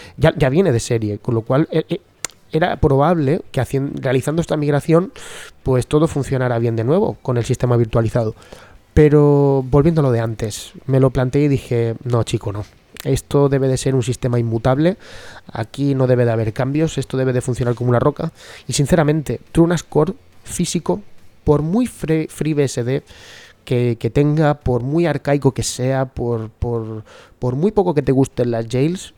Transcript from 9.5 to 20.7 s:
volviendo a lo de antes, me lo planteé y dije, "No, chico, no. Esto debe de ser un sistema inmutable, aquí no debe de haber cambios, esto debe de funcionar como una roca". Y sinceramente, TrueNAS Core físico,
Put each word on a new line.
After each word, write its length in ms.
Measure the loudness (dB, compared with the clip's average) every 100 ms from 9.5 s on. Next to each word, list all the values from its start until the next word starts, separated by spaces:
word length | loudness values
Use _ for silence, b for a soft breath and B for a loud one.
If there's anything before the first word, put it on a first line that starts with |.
| 2 2
volviendo 320 | 4 4 4
a 20 |
lo 80 | 2
de 80 | 2
antes, 520 | 0 -4 -6 -8 -14 -14
me 160 | -2 2
lo 80 | 2
planteé 360 | 2 0 2
y 40 | 2
dije, 460 | 0 -2 -2 -2 -4
"No, 200 | -2 -2
chico, 280 | 0 -4 -4
no. 140 | -8 -10 _ _ -10
Esto 440 | -4 -4 0 2 2
debe 180 | 2 0
de 120 | 0
ser 160 | 0
un 80 | 0
sistema 360 | 0 -2 -2 -2
inmutable, 600 | 0 0 0 2 2 0 B B B B -14
aquí 440 | -10 -10 -4 -2
no 120 | 2 2
debe 200 | 4 2
de 40 |
haber 220 | 0 -2
cambios, 460 | -2 -2 0 -2 -2
esto 180 | -4 -2
debe 160 | 0
de 80 | 0
funcionar 340 | -2 -2 -2
como 140 | -2 2
una 120 | 2
roca". 320 | 2 -2 -6 -8 B B B
Y 60 |
sinceramente, 640 | -2 2 2 2 0 -2 -8 -4
TrueNAS 300 | 2 2 2
Core 300 | -2 0 0 -2 -14 -20
físico, 560 | -12 -6 -4